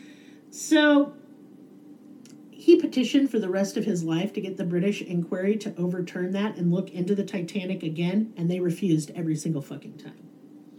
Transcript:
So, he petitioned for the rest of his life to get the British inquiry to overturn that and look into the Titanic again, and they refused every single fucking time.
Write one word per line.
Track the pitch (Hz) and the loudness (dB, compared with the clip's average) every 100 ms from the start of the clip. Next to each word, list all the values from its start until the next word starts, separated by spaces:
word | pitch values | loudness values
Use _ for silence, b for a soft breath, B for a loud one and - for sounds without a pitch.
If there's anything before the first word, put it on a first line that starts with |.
| B B B B B | B B B B B
So, | - - 311 302 285 285 - - - - - - - - - - - - - - | -10 2 4 6 6 4 -4 -20 -20 -20 -20 -20 -20 -20 -20 -20 -20 -20 -20 -20
he | - - 339 | 0 8 8
petitioned | - 262 233 285 269 | 6 0 2 2 2
for | 220 | 0
the | 185 | 0
rest | 190 196 233 | 0 0 -2
of | 196 | -2
his | 175 | 0
life | 160 165 202 | 0 0 -2
to | - | -4
get | 185 185 | -8 -6
the | |
British | 175 175 202 208 | -2 0 0 -2
inquiry | - 175 165 196 196 214 | -4 -4 -2 -2 0 0
to | 214 - | -2 -4
overturn | 180 180 170 180 185 | -4 -2 -6 -4 -4
that | 196 214 - | -2 -2 0
and | 175 | 0
look | 175 - | 2 -2
into | 180 175 | -4 -2
the | 202 | 0
Titanic | 190 196 170 214 185 185 | -2 -4 -4 -6 -4 -4
again, | 165 160 175 196 220 - | -4 -2 0 0 -2 -2
and | 170 | -2
they | 180 | 0
refused | 180 170 196 156 151 180 | 0 0 2 2 0 -6
every | 160 151 | -4 -2
single | 170 147 | -2 -4
fucking | - 135 - - | -6 -14 -14 -18
time. | - - - - - - - | -20 -20 -20 -20 -20 -20 -20